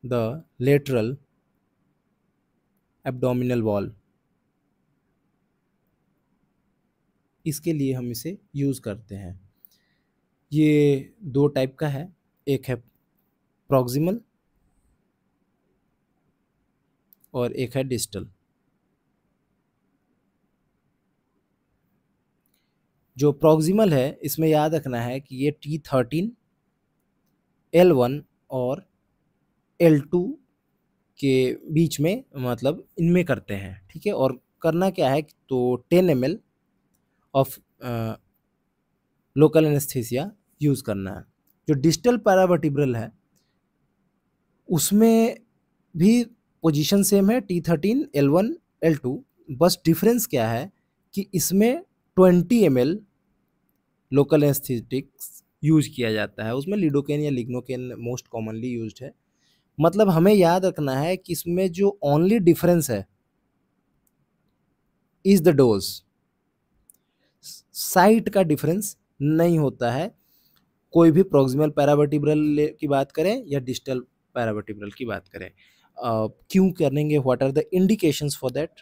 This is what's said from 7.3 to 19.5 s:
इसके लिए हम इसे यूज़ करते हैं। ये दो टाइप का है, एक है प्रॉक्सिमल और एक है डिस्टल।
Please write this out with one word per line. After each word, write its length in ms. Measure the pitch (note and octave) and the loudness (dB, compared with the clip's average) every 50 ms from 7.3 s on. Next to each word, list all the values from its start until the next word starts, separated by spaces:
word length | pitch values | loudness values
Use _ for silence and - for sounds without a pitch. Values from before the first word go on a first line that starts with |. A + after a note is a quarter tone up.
| _ _ _ | _ _ _
इसके 260 | E3 C#3+ - - E3+ E3 | -8 -8 -6 -6 -6 -4
लिए 200 | D3+ C#3 C3+ C3 | -2 -2 -4 -4
हम 180 | B2+ B2 B2 | -4 -6 -8
इसे 280 | A#2+ A#2 - D#3+ F#3+ G3+ _ _ _ | -10 -10 -12 -12 -14 -14 _ _ _
यूज़ 240 | C#3+ C#3 C#3 C3+ B2+ | -6 -4 -4 -4 -6
करते 340 | - A2+ G2+ G#2 A2+ _ G2+ | -8 -12 -12 -12 -14 _ -16
हैं। 380 | G2 G2+ F2 F#2 F#2 _ _ _ _ _ _ _ _ _ _ _ _ _ _ _ _ _ _ _ _ _ _ D3 | -14 -14 -14 -16 -18 _ _ _ _ _ _ _ _ _ _ _ _ _ _ _ _ _ _ _ _ _ _ -2
ये 600 | D3 D#3 D3+ D3+ D3 D3 C#3+ C#3+ C3+ C3+ - _ _ G#3+ | 0 2 2 4 4 4 2 2 0 -4 -12 _ _ -16
दो 240 | D#3+ A#2+ C3+ C#3+ | -6 -2 0 0
टाइप 300 | C#3+ C#3+ C3+ C3 C3 C3 | 0 0 0 -4 -4 -4
का 120 | _ D#3+ D3+ | _ -6 -6
है, 280 | C#3 C3+ D#3 F#3+ - _ _ _ _ _ _ - | -6 -8 -10 -14 -18 _ _ _ _ _ _ -4
एक 180 | C#3 B2+ - | -4 -4 -4
है 80 | - B2+ A#2+ A#2+ _ _ _ _ _ _ _ _ _ _ _ _ _ _ _ _ _ | -6 -8 -8 -8 _ _ _ _ _ _ _ _ _ _ _ _ _ _ _ _ _
प्रॉक्सिमल 520 | C#3 C3+ B2+ B2 B2 C#3 D#3 F3 G3 A#3+ _ _ _ _ _ _ _ _ _ _ _ _ _ _ _ _ _ _ _ _ _ _ _ _ _ _ _ _ _ _ _ _ _ _ _ _ _ _ _ _ _ _ _ _ _ _ _ _ _ _ _ _ _ _ _ _ _ _ _ _ _ _ _ | 0 0 0 0 -2 -2 -2 -2 -2 -4 _ _ _ _ _ _ _ _ _ _ _ _ _ _ _ _ _ _ _ _ _ _ _ _ _ _ _ _ _ _ _ _ _ _ _ _ _ _ _ _ _ _ _ _ _ _ _ _ _ _ _ _ _ _ _ _ _ _ _ _ _ _ _
और 180 | C3 B2 A#2+ - | -6 -6 -6 -4
एक 240 | - C3 A#2 - | -6 -8 -6 -4
है 80 | C#3 C3 | -6 -6
डिस्टल। 460 | C3+ C3 A2 - - - G2 F#2+ - _ _ _ _ _ _ _ _ _ _ _ _ _ _ _ _ _ _ _ _ _ _ _ _ | -4 -6 -8 -8 -8 -10 -14 -14 -14 _ _ _ _ _ _ _ _ _ _ _ _ _ _ _ _ _ _ _ _ _ _ _ _